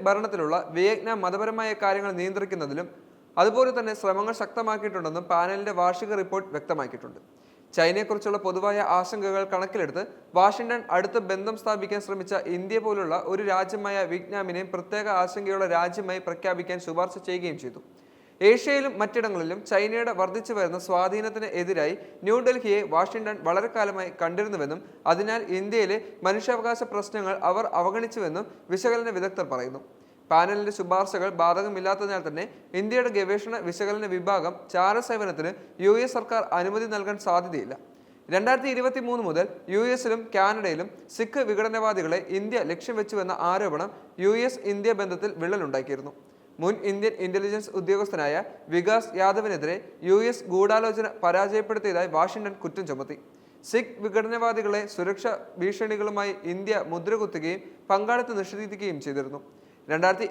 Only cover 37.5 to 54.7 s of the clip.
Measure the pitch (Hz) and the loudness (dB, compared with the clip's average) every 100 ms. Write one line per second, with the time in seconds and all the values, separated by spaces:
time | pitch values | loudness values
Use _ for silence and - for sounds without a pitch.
37.5 | 151 107 131 - - - - - 185 226 | -4 -6 -10 -16 -20 -20 -18 0 2 4
38.5 | 262 269 247 254 254 240 240 190 160 196 | 2 2 0 0 0 -2 -2 0 0 0
39.5 | - - 196 247 247 240 226 220 196 196 | -4 -2 0 2 2 0 -2 0 2 4
40.5 | 220 190 156 202 - - - 226 285 226 | 2 -2 -2 -6 -10 -10 -6 -2 0 0
41.5 | 208 220 220 220 190 160 180 190 190 214 | 0 0 0 0 0 0 -2 -2 -4 -2
42.5 | 233 151 175 - 220 208 208 180 - 170 | -2 -2 -4 -6 -4 -2 -2 -2 -2 0
43.5 | 190 202 151 202 - - - 196 226 240 | 2 0 -2 -4 -8 -16 0 4 4 2
44.5 | - 202 202 220 208 196 175 208 165 170 | -2 -4 0 2 2 0 -2 -4 -2 -2
45.5 | 202 147 135 135 135 139 - - - - | 0 0 -2 -2 -6 -8 -16 -20 -20 -18
46.5 | - 170 214 202 196 214 220 180 196 202 | -2 0 0 0 0 0 0 -2 0 0
47.5 | 214 208 190 175 196 202 185 143 160 - | -4 -4 -4 2 2 2 0 0 0 -4
48.5 | - - 170 180 226 220 185 190 202 214 | -10 -2 0 4 2 2 2 4 4 0
49.5 | 165 151 185 - - 175 202 233 233 - | -2 -2 -4 -8 -4 4 6 6 -2 0
50.5 | 180 208 220 226 214 220 - 175 185 196 | 4 6 4 2 0 -4 0 2 4 4
51.5 | 214 214 214 208 170 180 156 185 214 208 | 0 0 -2 0 0 2 2 2 0 -8
52.5 | 196 165 196 165 135 135 151 - - - | -8 -8 -6 -6 -6 -8 -12 -16 -20 -20
53.5 | - - 226 233 - 208 208 220 233 233 | -20 0 0 0 -6 -2 0 0 0 0
54.5 | 220 208 | 0 0